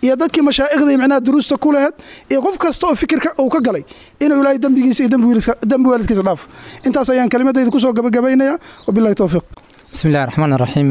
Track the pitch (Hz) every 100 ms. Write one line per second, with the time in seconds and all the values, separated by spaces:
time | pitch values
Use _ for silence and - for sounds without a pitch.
0 | 247 262 330 330 285 269 285 294 285 269
1 | 262 277 247 285 - 277 302 285 294 -
2 | - - - 269 302 370 339 - 349 240
3 | 277 311 320 - 269 311 233 - - -
4 | - - 294 277 277 269 269 262 254 226
5 | 247 254 233 220 226 233 214 262 262 240
6 | 202 202 190 165 - - - - 262 269
7 | 262 254 240 247 269 254 240 269 254 226
8 | 240 240 254 262 269 330 - - - 208
9 | 220 196 185 170 - - - - - -
10 | 160 147 127 - 151 131 123 147 143